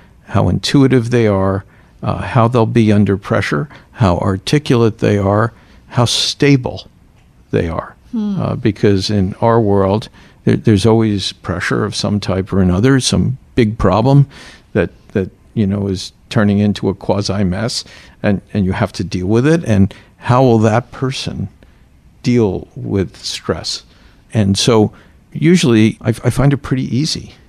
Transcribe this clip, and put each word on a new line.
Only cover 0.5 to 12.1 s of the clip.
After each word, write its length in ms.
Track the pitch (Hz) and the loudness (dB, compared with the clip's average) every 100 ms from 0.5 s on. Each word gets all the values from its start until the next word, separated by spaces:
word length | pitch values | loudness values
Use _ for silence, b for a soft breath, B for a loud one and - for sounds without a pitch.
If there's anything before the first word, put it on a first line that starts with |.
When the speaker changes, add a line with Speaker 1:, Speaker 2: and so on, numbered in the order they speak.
| 95 - 143 131 131 117 | -2 0 2 4 2 0
Speaker 1:
they 160 | 123 107 | 0 2
are, 360 | 98 95 95 - b b b | 0 0 -4 -8 b b b
uh, 160 | - 87 | -6 -6
how 260 | 87 120 117 | -2 0 2
they'll 180 | 123 113 | 2 2
be 260 | 120 107 | 2 4
under 260 | 104 101 95 | 4 2 0
pressure, 520 | - 110 - 143 147 B B | -2 -2 -2 -4 -6 B B
how 240 | - 98 85 | -2 0 2
articulate 800 | 101 - - 147 147 120 113 113 | -2 -4 -2 -2 0 2 2 0
they 180 | 110 104 | 0 0
are, 360 | 98 104 117 b b b b | 2 0 0 b b b b
how 160 | - 117 | -2 0
stable 840 | - - - 143 139 - - - _ _ _ _ _ - | 0 -4 0 2 2 0 -10 -16 _ _ _ _ _ -6
they 160 | 104 85 | -4 -2
are. 280 | 80 - - - | -6 -10 -18 -10
Speaker 2:
Hmm. 280 | 233 208 190 | -6 -4 -4
Speaker 1:
Uh, 140 | - 107 | -4 -2
because 540 | 113 - 107 98 98 | -4 0 0 0 0
in 240 | 104 92 - | -2 -2 -2
our 180 | 117 117 | 0 2
world, 480 | 104 98 95 104 - b b b - | 2 2 2 0 -4 b b b -2
there, 100 | 113 | 0
there's 300 | - 101 220 | 2 2 4
always 480 | 113 110 101 - | 2 2 -2 -6
pressure 500 | - - 87 - 123 | -10 -8 -6 -4 -4
of 120 | 104 - | -4 -4
some 240 | 98 | -4